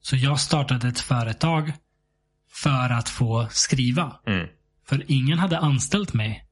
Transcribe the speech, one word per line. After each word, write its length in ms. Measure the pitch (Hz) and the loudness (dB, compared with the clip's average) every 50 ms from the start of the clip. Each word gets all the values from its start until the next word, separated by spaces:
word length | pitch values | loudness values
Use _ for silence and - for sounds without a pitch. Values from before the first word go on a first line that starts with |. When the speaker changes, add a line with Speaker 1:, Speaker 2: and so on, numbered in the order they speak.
Speaker 1:
Så 140 | _ - - | _ 0 0
jag 240 | 131 127 139 147 139 | 2 2 2 2 0
startade 480 | - - - 151 139 139 131 123 117 123 | 0 0 2 0 2 0 0 0 0 -2
ett 120 | 120 - | -2 -2
företag 720 | - - 135 123 117 110 110 - - 160 165 156 156 156 147 - _ _ _ _ _ _ _ _ _ _ _ _ _ _ | -2 0 0 0 0 -2 -2 0 0 2 2 2 0 -2 -6 -10 _ _ _ _ _ _ _ _ _ _ _ _ _ _
för 380 | _ - - 147 139 131 127 123 | _ -4 -2 0 2 2 2 0
att 200 | 120 117 117 - | 0 0 -2 -4
få 380 | - - 127 113 110 117 117 113 | -2 -2 -2 0 0 0 -2 -2
skriva. 680 | - - - - - 131 123 123 123 151 175 127 - - _ - | -2 -2 0 0 0 0 2 0 2 0 -2 -4 -6 -12 _ -4
Speaker 2:
Mm. 200 | 104 92 85 78 - _ _ _ _ _ _ - | -2 -2 -2 -6 -12 _ _ _ _ _ _ -2
Speaker 1:
För 160 | - 139 - - | -2 -2 0 2
ingen 320 | 143 135 127 135 160 170 | 0 2 2 2 2 2
hade 180 | 180 190 170 160 | 2 0 0 0
anställt 540 | - 151 143 131 - - - 202 208 - - | 2 2 2 2 0 0 -2 -2 -2 0 -2
mig 320 | 113 107 110 107 - - _ | -2 -2 -2 -4 -8 -10 _